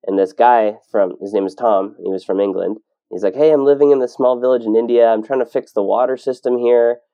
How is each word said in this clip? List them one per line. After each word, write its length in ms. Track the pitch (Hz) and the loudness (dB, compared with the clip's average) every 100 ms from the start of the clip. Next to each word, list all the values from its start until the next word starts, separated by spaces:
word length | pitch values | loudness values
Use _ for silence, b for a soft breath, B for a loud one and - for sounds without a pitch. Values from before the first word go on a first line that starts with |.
| - | -4
And 120 | 98 | -2
this 140 | 95 | -2
guy 440 | - 120 120 107 110 _ | 2 2 4 0 -4 _
from, 260 | 110 92 92 | -2 -2 -4
his 120 | 98 | -4
name 140 | 104 98 | -4 -4
is 80 | |
Tom, 420 | - 120 98 101 110 | -2 0 0 -2 -8
he 80 | 92 | -8
was 140 | 95 | -8
from 160 | - 95 | -4 -2
England. 380 | 101 92 90 110 _ _ _ | -2 -4 -6 -8 _ _ _
He's 120 | 101 | -6
like, 120 | 101 | -6
"Hey, 180 | 110 156 | 0 2
I'm 120 | 151 | 2
living 260 | 139 143 143 | 2 2 4
in 100 | 139 | 2
this 120 | 123 | 0
small 260 | - 127 123 | -2 -2 0
village 260 | 127 127 | 0 0
in 120 | 113 110 | 0 -2
India. 320 | 117 120 117 | 2 2 4
I'm 140 | 110 | 2
trying 160 | 110 135 | -2 -4
to 80 | 120 | -4
fix 260 | 135 - | -6 -6
the 100 | - | -6
water 340 | 98 107 127 131 | -2 -2 -2 -4
system 420 | - 127 127 123 | -6 -6 -4 -2
here. 400 | 120 120 117 120 _ | 2 2 2 -2 _